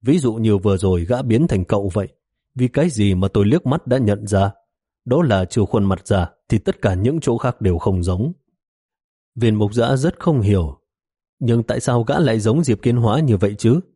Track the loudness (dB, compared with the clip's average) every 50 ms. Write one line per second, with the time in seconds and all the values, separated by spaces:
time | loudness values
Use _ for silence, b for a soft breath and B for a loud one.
0 | 0 2 0 2 2 0 -2 0 0 2 2 2 2 0 0 0 0 0 0 0
1 | 0 -2 -2 -2 0 0 0 2 2 0 0 -2 -2 0 -2 -2 -2 -2 -4 -4
2 | -4 -4 _ _ _ _ _ _ _ _ _ -2 -2 -2 0 0 -2 0 0 0
3 | 0 2 2 2 0 0 0 2 2 2 2 0 0 0 -2 -2 -2 -2 -2 0
4 | 0 0 -2 -2 -4 -2 0 0 0 0 -4 _ _ _ _ _ _ _ _ _
5 | _ -2 0 0 2 2 0 0 0 -2 -2 -2 -2 0 0 0 0 0 0 -2
6 | -2 -2 0 0 0 -2 _ _ _ _ -2 -2 -2 -2 -6 -2 -2 -2 -2 0
7 | 0 -2 -2 -2 -2 -2 -2 -2 -2 -4 -4 _ -2 -2 -2 0 0 -2 -2 -2
8 | -2 -2 -2 -2 -4 -6 -6 _ _ _ _ _ _ _ _ _ _ _ _ _
9 | _ _ _ _ _ _ _ -2 0 0 2 2 0 0 0 0 0 0 0 0
10 | 0 -2 -4 -2 -2 0 0 2 2 2 2 2 0 -2 -6 _ _ _ _ _
11 | _ _ _ _ _ _ _ _ -2 0 0 0 0 -2 -4 -4 -2 0 0 0
12 | 0 0 0 0 2 2 0 0 0 0 0 0 2 0 -2 0 0 0 0 2
13 | 2 2 2 2 2 2 2 2 0 -2 -2 0 2 2 2 2 0 _ _